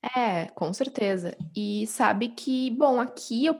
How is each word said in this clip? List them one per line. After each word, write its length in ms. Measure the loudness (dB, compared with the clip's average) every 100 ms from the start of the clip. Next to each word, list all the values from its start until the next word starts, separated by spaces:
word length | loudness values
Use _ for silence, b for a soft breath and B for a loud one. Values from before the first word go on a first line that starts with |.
| -4 0
É, 300 | 0 0 -4
com 260 | -4 -4
certeza. 640 | -2 -4 0 0 0 -4 -8 -10
E 320 | -6 -4 -2 -4
sabe 420 | 2 4 4 0
que, 420 | -4 -2 0 0
bom, 300 | 4 4 4
aqui 460 | 0 -6 -6 0 0
eu, 100 | 0